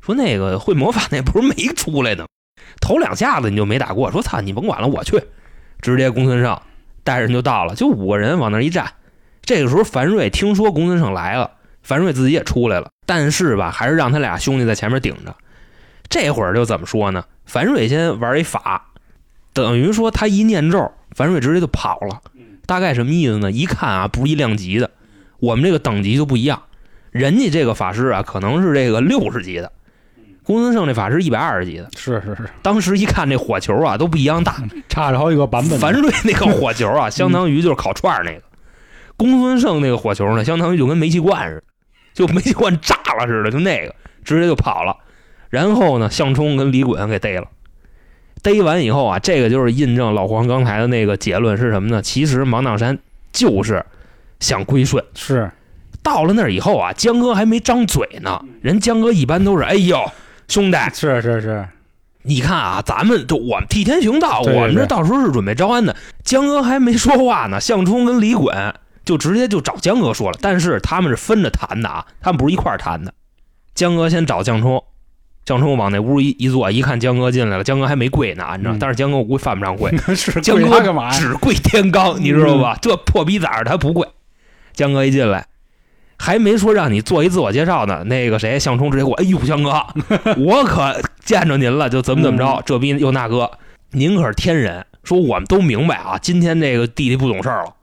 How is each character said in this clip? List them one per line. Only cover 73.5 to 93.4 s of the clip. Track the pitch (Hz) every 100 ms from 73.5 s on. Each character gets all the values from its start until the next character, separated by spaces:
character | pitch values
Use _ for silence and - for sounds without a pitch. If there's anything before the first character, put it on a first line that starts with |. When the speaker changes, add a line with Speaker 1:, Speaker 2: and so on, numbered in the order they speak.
| _ _ -
Speaker 1:
江 | 175 170
哥 | 165
先 | 160 165
找 | 90
项 | 98 113
冲， | 120 131 - - - _ _ - -
项 | 127
冲 | 147 135
往 | 101
那 | 101
屋 | 107 143
一， | 139 -
一 | 127
坐， | 127 104
一 | 110
看 | 135 123
江 | 123 123
哥 | 123
进 | 123 117
来 | 95
了， | 101
江 | 135
哥 | 135
还 | 143
没 | 123
跪 | 139 120 87
呢， | 82 92
你 |
知 | 98
道， | 110
Speaker 2:
嗯。 |
Speaker 1:
但 | 139
是 | 120
江 | 139
哥 | 139
我 | 110
估 | 135
计 |
犯 | 131 98
不 | 98
上 | 95
跪。 | 104 160
Speaker 2:
<laughs> | - 185
是， | - 170
Speaker 1:
江 | 156 220
哥 | 220
Speaker 2:
跪 | 233
他 | 196
干 | 160
嘛 | 120
呀？ | 135
Speaker 1:
只 | 139
跪 | 123 -
天 | 175 - 226 196
罡， | 196 190 165
你 | 143
知 | 147 156
道 | 143
吧？ | 123 110
Speaker 2:
嗯。 |
Speaker 1:
这 | 233 180
破 | - 208 156
逼 | 202
崽 | 160
儿 | 110 113
他 | 170
不 | 139
跪。 | 170 170 - _ _ _ _ -
江 | - 143
哥 | 139 135
一 |
进 | 135 120
来， | 95 - _ _ _ _ _ - _
还 | - 202
没 | 214 220
说 | 202
让 | 214 156
你 | 104
做 | 110 175
一 | 165
自 | 180
我 | 120
介 | 110 165
绍 | 170 107
呢， | 87
那 | 90 127 123
个 | 107
谁， | 110 135
项 | 135 123
冲 | 143
直 | 135
接 | 135
过 | 120
：“哎 |
呦， | 185 185
江 | 123 151
哥， | 147 147 - - -
<laughs> | 208 - 214
我 | 143 247 262
可 | - 139 127 - -
见 | - 208 170
着 | 139
您 | 127 139
了， | 139
就 | 127
怎 | 127 131
么 |
怎 | 135
么 | 110
着， | 131
Speaker 2:
嗯。 | 135 -
Speaker 1:
这 | 131
逼 | 135
又 | 143 143
那 | 131 120
哥， | 117